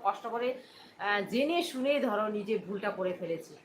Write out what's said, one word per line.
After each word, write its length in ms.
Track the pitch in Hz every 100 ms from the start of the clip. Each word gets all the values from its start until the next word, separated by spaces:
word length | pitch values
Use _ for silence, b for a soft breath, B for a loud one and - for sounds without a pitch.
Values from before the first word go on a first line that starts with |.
কষ্ট 240 | 196 196 233
করে, 280 | 233 247 254 B B B B
আহ, 220 | 202 202
জেনে 420 | 175 220 285 349
শুনেই 380 | 349 262 269 294
ধরো 280 | 254 208 214
নিজে 300 | 208 202 214
ভুলটা 320 | 170 202 208
করে 220 | 190 185
ফেলেছি। 440 | 180 170 165 - -